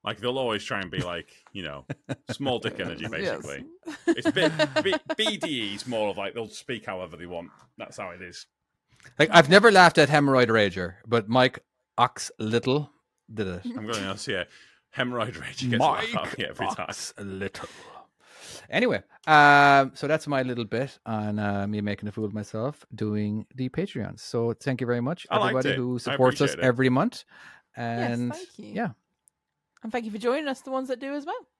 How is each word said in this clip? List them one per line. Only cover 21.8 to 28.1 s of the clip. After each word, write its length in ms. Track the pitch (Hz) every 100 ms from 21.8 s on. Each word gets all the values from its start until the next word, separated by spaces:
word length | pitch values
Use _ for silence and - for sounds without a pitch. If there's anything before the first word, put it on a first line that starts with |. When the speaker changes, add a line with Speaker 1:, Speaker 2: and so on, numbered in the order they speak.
Speaker 3:
making 280 | 104 101 104
a 40 |
fool 120 | 107
of 100 | 107
myself 500 | 107 104 110 127 147 _
doing 520 | 110 107 104 104 107 -
the 140 | 127 127
Patreon. 500 | - 196 - 95 90
So 320 | - 120 117
thank 260 | 113 - 123
you 60 | 123
very 140 | 120
much, 260 | 123 175 -
Speaker 1:
I 60 | 214
liked 100 | 202
Speaker 3:
everybody 180 | 131 131
Speaker 1:
it. 60 | 131
Speaker 3:
who 180 | 123 123
Speaker 1:
I 20 |
Speaker 3:
supports 420 | - 139 127 139
us 100 | 143
Speaker 1:
appreciate 120 | 78
it. 40 | 127
Speaker 3:
every 200 | 123 131
month. 360 | 127 220 - - - - - _ -
Speaker 2:
Yes, 340 | 120 120 120